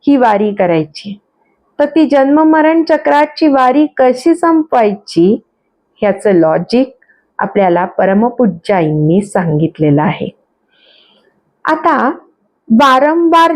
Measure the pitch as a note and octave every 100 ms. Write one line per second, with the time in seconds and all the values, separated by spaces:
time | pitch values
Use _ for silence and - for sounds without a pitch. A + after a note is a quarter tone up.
0 | - C#4+ B3 G#3 G#3 G#3 F#3 E3 D3+ -
1 | G#3 G3+ _ _ _ _ _ _ D4 D4
2 | D4 C#4 C4+ D4 D#4+ D#4 D#4 E4 D#4+ D4+
3 | D4+ C#4+ D4+ D4+ D#4+ C4+ B3+ B3+ D4+ -
4 | B3+ B3+ E4+ E4 E4+ E4 D#4 B3 G#3+ G3+
5 | - - F3 A#3 _ _ _ _ _ _
6 | G#3 G3 G#3+ F#3 D#3+ D#3+ F3 A#3 C4 -
7 | _ _ _ _ G3+ G3+ F#3+ E3+ F#3 -
8 | F#3+ G3 A#3 - B3 E3+ - G3 D#3 D3+
9 | D3+ F3 G3+ G#3 F3 D3+ D#3+ - D3+ C#3+
10 | D#3 D#3 - - _ _ _ _ _ _
11 | _ _ _ _ _ _ - D#4+ E4+ D4
12 | A#3 F4 _ _ _ _ _ A3 C#4 C4
13 | C#4+ E4 E4+ E4+ E4+